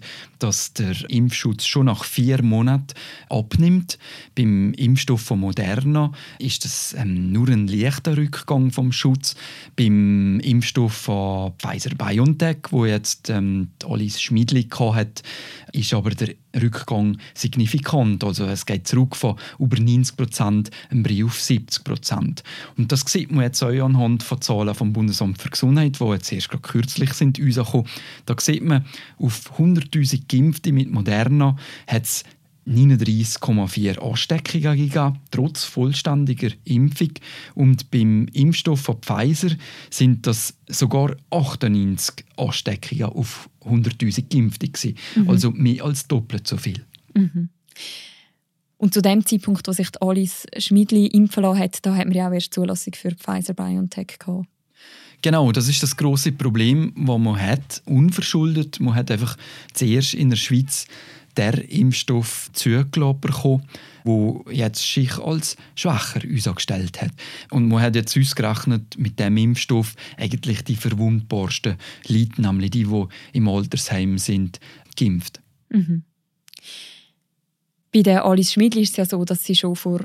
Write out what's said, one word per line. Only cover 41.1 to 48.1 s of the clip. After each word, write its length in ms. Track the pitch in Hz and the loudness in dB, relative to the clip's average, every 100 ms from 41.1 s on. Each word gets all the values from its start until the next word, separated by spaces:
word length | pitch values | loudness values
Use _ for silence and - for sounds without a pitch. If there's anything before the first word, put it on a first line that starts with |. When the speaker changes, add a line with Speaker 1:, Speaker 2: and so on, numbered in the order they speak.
| 139 - | -2 -4
Speaker 1:
achtundneunzig 960 | 170 131 120 117 104 98 95 - - - - | -2 -2 -2 0 2 2 -2 -4 -8 -16 -6
Ansteckungen 680 | - - - 101 - - 113 | -4 -4 -4 -6 -6 -4 -4
auf 440 | - 113 - - _ - | -4 -6 -6 -18 _ -2
hunderttausend 640 | 117 113 113 113 98 139 | 0 0 0 -2 -2 -2
Geimpfte 400 | 143 110 - - | 2 2 0 -8
gewesen. 260 | - 120 - - 226 | -6 -8 -8 -6 0
Speaker 2:
Mhm. 140 | 190 | 4
Speaker 1:
Also 220 | 185 123 | 4 2
mehr 320 | 113 127 127 | 2 2 2
als 240 | 147 143 - | -2 -4 -2
doppelt 400 | 131 107 107 - | -2 -2 -6 -6
so 100 | - | -6
viel. 280 | - 92 - - _ | -6 -8 -12 -20 _
Speaker 2:
Mhm. 360 | 202 190 165 170 _ _ - - - - | 2 2 0 -6 _ _ -20 -18 -18 -20